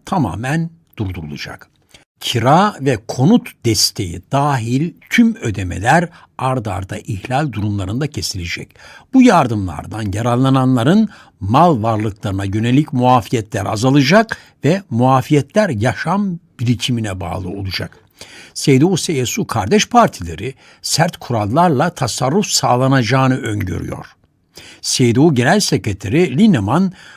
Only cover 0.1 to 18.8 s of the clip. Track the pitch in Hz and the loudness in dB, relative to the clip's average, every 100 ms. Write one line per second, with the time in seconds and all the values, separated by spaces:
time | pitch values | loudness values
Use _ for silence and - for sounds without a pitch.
0.1 | 190 107 90 131 160 165 _ _ - 98 | -4 -4 -4 -6 -4 -6 _ _ -8 -8
1.1 | 87 76 71 - - - _ _ _ _ | -8 -12 -12 -14 -16 -20 _ _ _ _
2.1 | _ - 120 117 160 208 196 135 117 - | _ -6 -2 2 4 2 -2 -2 -2 -4
3.1 | - 139 247 - - 117 107 - - 92 | 0 4 4 0 -6 -2 0 -2 -4 -8
4.1 | 87 - 139 147 135 113 131 165 - - | -10 -4 -2 0 0 0 -2 -2 -8 -2
5.1 | - 233 214 117 98 90 87 110 165 170 | 2 2 2 -6 -4 -6 -2 2 2 0
6.1 | - _ - 131 131 107 92 95 95 - | -8 _ -6 -4 -4 -4 -6 -8 -10 -8
7.1 | 98 - 127 151 107 104 101 95 120 151 | -8 -4 -2 -2 -4 -4 -4 -4 -4 -4
8.1 | - - 92 85 - - _ - - _ | -6 -8 -6 -8 -10 -12 _ -20 -20 _
9.1 | 262 247 180 123 110 92 76 85 104 107 | 6 6 6 2 -2 -4 -8 -12 -8 -6
10.1 | 98 120 120 135 135 131 127 120 202 220 | -2 0 2 2 2 2 2 4 2 2
11.1 | - - - 98 127 175 127 113 110 110 | -4 -20 -10 0 4 4 2 0 -2 -4
12.1 | 98 107 98 98 107 120 131 147 127 123 | -6 -6 -6 -4 -2 2 2 2 2 4
13.1 | 127 - 120 - 107 98 104 127 143 135 | 2 2 -4 -4 -4 -4 0 2 4 4
14.1 | 202 220 - - _ 135 190 - 113 127 | 4 2 -4 -16 _ -2 -2 -2 0 2
15.1 | 131 - 147 135 214 208 107 120 - 165 | 2 2 0 0 0 0 0 -2 -2 -4
16.1 | 196 202 170 _ - 120 110 - 117 110 | -2 -4 -6 _ -6 -2 -2 -2 -4 -4
17.1 | 92 87 92 90 92 98 - - _ _ | -6 -8 -8 -8 -8 -8 -8 -10 _ _
18.1 | - - - - - - 131 | -20 -20 -20 -18 -4 2 4